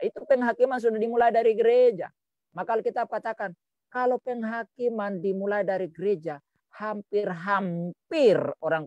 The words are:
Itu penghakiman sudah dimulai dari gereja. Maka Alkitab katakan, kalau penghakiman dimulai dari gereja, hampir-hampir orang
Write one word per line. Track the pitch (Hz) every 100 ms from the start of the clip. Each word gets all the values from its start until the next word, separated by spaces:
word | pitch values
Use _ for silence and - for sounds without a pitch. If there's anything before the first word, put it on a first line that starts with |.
Itu | 180 - -
penghakiman | 262 240 233 262 254
sudah | 233 220
dimulai | 233 233 233
dari | 226 233 214
gereja. | 226 247 247 185 131 _ _ _ _
Maka | 165 196 226
Alkitab | 220 240 226
katakan, | 214 226 226 202 170 _ _ _
kalau | 247 254 247
penghakiman | - 240 220 233 220 - 240 226 202 190
dimulai | 190 190 202 208
dari | 196 190 175
gereja, | 160 190 185 156 147 _ _ _ -
hampir-hampir | 214 208 - 202 202 170 185 196 190 170 175 - - 330 247 165 - -
orang | 160 160